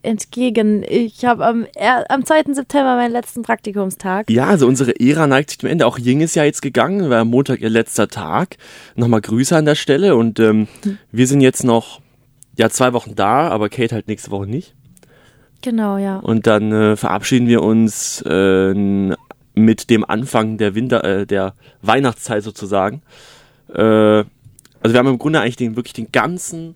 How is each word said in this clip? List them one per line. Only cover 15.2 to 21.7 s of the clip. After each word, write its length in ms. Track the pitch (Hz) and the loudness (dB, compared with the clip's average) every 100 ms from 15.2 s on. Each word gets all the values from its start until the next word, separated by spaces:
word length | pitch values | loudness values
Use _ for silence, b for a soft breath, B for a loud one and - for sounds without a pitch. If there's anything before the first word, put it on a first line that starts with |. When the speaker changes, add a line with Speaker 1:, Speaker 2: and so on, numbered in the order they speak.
| b b b _ | b b b _
Speaker 1:
Genau, 380 | 254 226 208 196 | -6 -2 -2 -2
ja. 180 | 196 190 | -4 -6
Speaker 2:
Und 260 | - - - | -2 0 2
dann, 260 | 107 107 | 2 2
äh, 240 | 107 107 107 | 2 2 2
verabschieden 520 | - 101 - 127 120 | -2 -4 0 0 4
wir 140 | 117 | 2
uns, 600 | 92 113 110 - - - - | 4 4 2 -2 -8 -8 -2
äh, 440 | 90 98 95 95 | 0 2 2 2
n-, 440 | 95 98 98 95 - _ - _ | 0 -2 0 -2 -4 _ -20 _
mit 360 | - 110 110 - | 2 4 2 2
dem 120 | 113 - | 0 2
Anfang 480 | 107 135 120 110 107 | -4 -2 -2 -2 -2
der 180 | 104 | -2
Winter-, 300 | 101 123 120 | -2 -2 -2
äh, 220 | 85 98 98 | 0 -4 -2
der 260 | 98 95 - b | -2 -4 -8 b